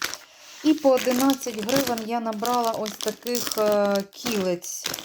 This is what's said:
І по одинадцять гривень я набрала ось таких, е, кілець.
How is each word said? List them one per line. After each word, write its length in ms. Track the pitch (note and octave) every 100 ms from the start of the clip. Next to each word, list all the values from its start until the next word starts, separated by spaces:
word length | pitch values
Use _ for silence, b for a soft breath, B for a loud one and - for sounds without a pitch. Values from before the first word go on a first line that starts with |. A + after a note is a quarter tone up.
| - B B B B B
І 100 | D4
по 160 | D4+ C#4
одинадцять 680 | B3+ B3 B3 C4+ C4 B3 G#3+
гривень 460 | G#3 C4+ B3+ A3+ G#3+
я 100 | A#3
набрала 520 | A3+ G#3+ A#3+ B3 A3+
ось 260 | A3+ G#3+ -
таких, 600 | A3 G#3 A#3 A#3+ A3 A3
е, 460 | G#3+ G#3 G3+ G3+ G3
кілець. 800 | - A#3+ G#3+ F#3 F3 - - - -